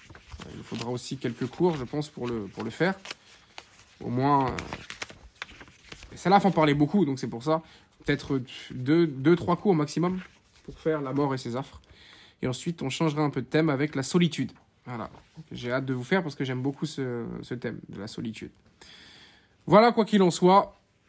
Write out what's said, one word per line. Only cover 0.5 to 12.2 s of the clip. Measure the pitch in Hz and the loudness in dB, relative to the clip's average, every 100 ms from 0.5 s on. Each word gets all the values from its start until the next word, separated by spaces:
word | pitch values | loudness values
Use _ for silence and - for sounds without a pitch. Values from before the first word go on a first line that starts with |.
Il | - | -14
faudra | - 120 120 | -10 -8 -6
aussi | 123 - 131 | -6 -6 -6
quelques | - 117 123 | -6 -4 -6
cours, | - 175 151 | 0 0 0
je | |
pense, | 120 147 151 | -6 -6 -8
pour | - 120 | -8 -6
le, | 117 98 | -6 -6
pour | - | -8
le | 113 | -8
faire. | - 175 190 - - _ - _ - - _ - - | -2 -2 -2 -10 -16 _ -20 _ -20 -20 _ -20 -14
Au | - | -6
moins, | 120 139 143 131 | 0 2 4 2
euh, | - - - - - - - - - - - - - - - - | -4 -10 -12 -14 -14 -16 -18 -20 -18 -18 -18 -20 -20 -20 -20 -18
et | - | -4
ça | 180 | 4
là, | 196 | 6
faut | 196 | 6
en | |
parler | 160 151 | 4 4
beaucoup, | 143 143 208 | 4 4 4
donc | 147 131 | 2 0
c'est | 120 | -6
pour | 117 | -6
ça. | 135 160 - - _ _ | -2 -2 -2 -20 _ _
Peut-être | - 143 - 135 123 - - | -4 -4 -2 -4 -4 -14 -12
deux, | 127 127 165 165 | -6 2 4 2
deux, | 135 143 175 | 2 4 4
trois | - 170 | 2 0
cours | 208 | 2
maximum | 165 147 160 175 185 - _ _ _ | 2 2 0 -2 -2 -8 _ _ _
pour | - - | -20 -6
faire | 160 156 | -2 -2
la | 135 | -2
mort | 135 143 | 0 0
et | 131 | -2
ses | 120 123 | -4 -6
affres. | 143 - _ - - - | -8 -14 _ -20 -20 -20